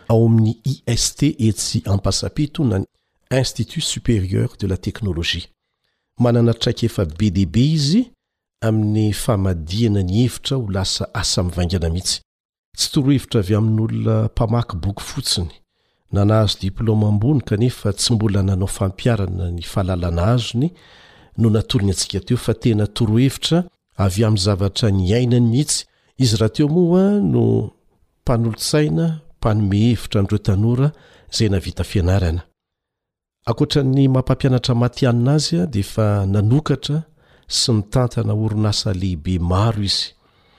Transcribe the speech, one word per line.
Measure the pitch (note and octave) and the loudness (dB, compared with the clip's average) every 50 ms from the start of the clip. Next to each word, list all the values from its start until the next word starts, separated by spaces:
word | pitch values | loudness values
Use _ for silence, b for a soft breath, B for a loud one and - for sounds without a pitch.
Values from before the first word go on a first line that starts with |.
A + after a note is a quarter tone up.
| B - | B 0
ao | A#2 A2+ A#2 | 2 4 4
amin'ny | A#2 A2+ A2+ A2 G#2+ A2 - - | 6 6 4 4 2 0 -2 -4
I | C3 C3 - _ | -6 -6 -4 _
S | - A#2+ A#2 - - - | -4 -2 -2 -2 -4 -2
T | - C#3+ C#3+ - - | 0 0 0 0 2
Etsy | A2 A2 G#2 - - - - A2+ - | 0 0 0 0 -4 -4 -4 -4 -2
Ampasapito | G2 G2 G2 - G2 F#2 - - G2 - - D3+ D3 - - D#3 | 0 -2 0 0 -2 -2 -2 -4 -6 -4 -4 -4 -4 -2 -2 0
na | B2 G2 F#2+ | 0 0 -2
ny | G2 - _ _ _ _ _ _ _ - | -2 -6 _ _ _ _ _ _ _ -4
Institut | B2+ C3+ B2+ - - - A2+ - - E3 D3+ | -2 -2 -2 -2 -4 -6 -6 -6 -6 -6 -6
Supérieur | - - - - - A#2+ G#2 F#2 F#2 G2 G#2+ A#2 A#2+ - - | -6 -6 -4 -2 0 0 0 0 0 -2 -2 -2 -2 -4 -6
de | G#2+ | -6
la | F#2+ F#2 | -4 -4
Technologie. | F#2 - D#3 D3+ - A2+ G2 F2 D#2+ E2+ - - F2 - - _ _ _ _ _ _ _ _ _ _ _ _ _ - | -4 -4 -6 -8 -4 -4 -4 -4 -4 -4 -4 -4 -6 -8 -12 _ _ _ _ _ _ _ _ _ _ _ _ _ 0
Manana | A#2 A#2+ A#2 A#2+ A#2 A#2 A#2 | 2 2 4 4 4 2 2
traika | - - - A2 - - | 0 -2 -4 -2 -2 -2
efa | A2+ - - G2 | -4 -2 -2 -4
be | D#2 D#2 E2+ G#2+ G#2+ | -4 -2 -2 0 0
dia | E2+ F#2+ G2 | 2 2 0
be | D#2+ D2+ A2+ | 2 2 2
izy | B2+ D3 D#3+ D#3+ C#3+ C#3 E3+ A3+ B3+ - - _ _ _ _ _ _ _ _ _ - | 2 2 2 0 0 0 2 0 0 -2 -6 _ _ _ _ _ _ _ _ _ -2
amin'ny | A2 A2 A2 G#2+ G#2 G#2+ G#2+ G#2+ G#2+ G2+ | 0 0 0 0 0 2 2 2 0 0
famadihana | - - - A#2 G2 F#2+ F#2+ F#2 E2 D#2 D#2+ F2+ G#2 A#2+ A2+ G#2 G2+ F#2+ | -2 -2 0 0 0 0 0 -2 -2 -4 -6 -2 0 0 2 2 2 0
ny | F2+ F#2 A2 B2 | 0 2 2 2
hevitra | A#2+ - - - - C#3 | 0 -2 -4 -6 -6 -4
ho | C3+ A#2+ G2+ | -4 -4 -4
lasa | F#2 F#2+ F#2 - - - F#2 - - | -4 -4 -4 -4 -4 -6 -6 -6 -6
asa | A2 G2 - - - F#2 | -6 -4 -2 -2 -2 -2
mivaingana | F2+ E2 F2+ F2+ E2+ F#2+ F2+ E2 E2 | -2 -2 -2 -2 -2 -2 -2 -2 -2
mihitsy. | E2 F2+ - - - - - _ _ _ _ _ _ _ _ _ - | -2 -4 -4 -4 -6 -6 -8 _ _ _ _ _ _ _ _ _ -8
Tsy | - - - - | -6 -6 -4 -2
torohevitra | D#3 C3 C3+ C#3+ B2 - - - A#2+ | 0 2 2 2 2 0 0 0 0
avy | G2 F2+ G#2+ | 0 2 2
amin'olona | G#2 A2+ A2 A2 A2 A2 A2+ A#2 A2+ A2 A2+ A2 A2 A2 A2 | 2 2 2 2 2 0 0 -2 -2 -2 0 0 0 0 0
mpamaky | - - A#2+ A2 A#2 A#2+ A#2 - - | -2 -2 -2 0 0 -2 -2 -4 -6
boky | F2 D#2 G2+ G2 - - | -6 -6 -6 -6 -6 -10
fotsiny, | - - C#3 - - - - F2+ D#2 - - _ _ _ _ _ _ _ _ _ _ - | -10 -10 -8 -6 -4 -4 -4 -4 -6 -10 -14 _ _ _ _ _ _ _ _ _ _ -2
na | G2 G2+ | 0 2
nahazo | G2+ G#2+ A2 A2 G2+ - - - | 4 4 4 2 2 0 -4 -6
diplôma | F#2+ - - A#2+ A2 A2 G#2+ G#2+ G#2 | -6 -4 -2 -2 0 2 2 2 2
ambony | G#2 G#2 G#2+ B2+ D#3 C3+ | 2 2 2 2 2 0
kanefa | - - A2 G2+ A#2 A#2 A#2 - - G#2 G2 | 0 0 -2 0 0 0 -2 -2 -4 -4 -4
tsy | - - - A#2+ | -2 -2 0 0
mbola | G#2 G#2+ A2 F#2+ G2+ F#2+ | 0 0 0 0 0 0
nanao | G2 G2 F#2 G2 | 0 0 0 -2
fampiarana | F#2+ - - G#2 F#2+ F#2 - - B2+ A#2 G#2 G2 F2+ F2+ F2+ F2+ F2 | -2 -2 -2 -2 -4 -2 -2 -2 0 0 0 -2 -4 -4 -4 -4 -6
ny | F2 F2 E2+ | -6 -6 -8
fahalalana | - - A2 F#2+ F2+ F#2+ F2 F2 F2 E2+ E2+ F2 G#2 A#2+ | -6 -4 -2 -2 -2 -2 -2 -2 -2 -2 0 2 2 2
azony | B2+ A2 - - A#2 C3+ E3+ B B B B B B B B B B B B B - | 0 0 -2 -2 -2 -2 -2 B B B B B B B B B B B B B 0
no | A2 A2+ | 2 2
natoriny | G#2 A2 G2+ - - - G2 G2 F#2 | 2 2 0 0 -2 0 0 0 0
antsika | - - - - G2 | -2 -4 -6 -6 -6
teo, | - - B2 | -4 -2 -4
fa | A#2+ - - A2 | -2 -2 -2 -4
tena | - - B2+ A2 G#2 G#2+ | 0 0 0 0 0 0
torohevitra | G2+ - - A#2+ G#2 G#2+ A#2 C3 C3+ - - - - D#3+ E3+ F3 - - _ _ _ _ | -2 -2 -2 0 2 2 2 2 2 0 -4 -4 -2 0 0 0 -2 -8 _ _ _ _
avy | - G2+ G2 F#2 G2+ A2+ | -2 -2 0 0 2 2
amin'ny | G#2+ G#2+ G2+ | 2 2 2
zavatra | F2+ G#2 G#2 F2+ G2+ G2 - - - A2 | 2 0 0 0 0 -2 -2 0 0 2
niainany | G2 G2 F#2 F2 G#2 A#2+ B2+ A#2+ A#2+ B2 A#2+ A#2 | 2 2 2 2 2 2 2 2 4 4 4 4
mihitsy. | A2+ C3 D3+ - - - - - _ _ _ _ _ - | 2 2 0 0 -2 -6 -6 -10 _ _ _ _ _ 0
Izy | C3+ A#2+ G#2+ A2 | 0 2 2 2
raha | A2+ A2 | 0 0
teo | - - D#3 C#3+ | 2 2 0 2
moa | D3+ F3+ F3+ E3 F3 F#3 F#3+ G3+ G#3 G#3 | 2 2 2 4 4 4 4 4 2 2
no | G3 E3+ B2+ A#2+ A2+ A2+ A2 A2 A2 G#2 - _ _ _ _ _ _ _ _ _ _ | 2 2 2 2 2 2 2 2 0 -4 -8 _ _ _ _ _ _ _ _ _ _
mpanolontsaina, | - B2+ A2+ A#2 A#2 G#2+ - - - - D3+ D3+ D3+ D#3+ D#3+ E3 E3 D#3+ D#3 - - - | -2 0 0 0 -2 -4 -4 -4 -2 0 2 2 2 0 0 0 -2 -2 -6 -10 -16 -10
mpanome | _ - A#2 G#2+ G#2 G#2+ G2 G2 | _ -2 0 2 2 2 2 2
hevitra | G2+ A2 A#2+ A#2+ G#2+ - - - G#2+ | 4 4 4 2 0 -2 -2 0 0
an'ireo | G2 F#2+ G#2+ G#2 | 0 0 0 -2
tanora | - - G2+ F#2+ G#2+ A#2 A#2+ B2 C3+ D3 D3+ b b b b b b b - | 0 0 0 2 2 2 2 2 0 0 -2 b b b b b b b -4
izay | - A2+ G#2 G2+ | -2 0 0 0
navita | F#2+ - F#2 - - F2+ | 0 -2 -4 -6 -6 -6
fianarana. | - - G#2+ E2+ F2 F#2 G2 F2+ E2+ D#2+ E2+ - _ _ _ _ _ _ _ _ _ _ _ _ _ _ _ _ _ _ _ _ | -4 -2 0 2 2 2 2 2 0 -2 -4 -6 _ _ _ _ _ _ _ _ _ _ _ _ _ _ _ _ _ _ _ _
Ankoatran'ny | - A#2 - D3 C#3 - D3+ C#3 C3 C3 C#3 C#3 C3+ | -6 -2 -2 -2 0 0 0 0 2 2 4 4 4
mampampianatra | C3 C3 C3 - C3 - - C#3 B2+ B2 - - B2 | 4 2 0 0 0 0 2 2 0 0 0 0 0
matihanina | A#2 A#2+ B2 - - - B2+ A#2 A#2+ A#2+ C3 C#3+ | 0 0 0 0 0 0 2 2 2 2 2 2
azy | D#3 C#3+ - E3+ E3+ | 2 0 0 0 -2
a, | F3+ | -2
dia | E3+ - G2+ | -2 -2 -4
efa | G2 - - - A2 G#2+ G#2 G#2 G2 | -4 -2 -2 0 0 2 2 0 0
nanokatra | F#2+ G2 G#2 G2+ G#2+ B2 D3 D#3 - C#3+ C3 - - C#3+ D#3 D#3+ - b b b b b b b | 0 2 2 2 2 2 2 2 0 -2 -2 -2 -4 -4 -4 -4 -8 b b b b b b b
sy | - - - - - A#2 | -8 -4 -2 0 0 0
nitantana | G#2+ G2+ - - C3+ B2 A#2 - A#2+ A2 G#2+ G#2 | 0 0 0 0 0 0 0 0 -2 -2 -2 0
orinasa | G#2+ A2 G#2+ G#2 G#2+ G#2+ G#2+ G#2 - - A2 G2 | 0 0 0 0 0 0 0 0 -2 -2 -4 -4
lehibe | F2+ F#2 F#2+ F2+ D#2 D2+ F2+ F#2 F2 | -2 -2 -4 -4 -4 -2 -2 -2 0
maro | E2+ F2 F2+ F#2+ G#2 A#2 A2 G#2 G2+ | 0 0 2 2 2 0 0 -2 -2
izy. | G2 - - - - - b b b b b b b b | -2 -2 -4 -6 -8 -12 b b b b b b b b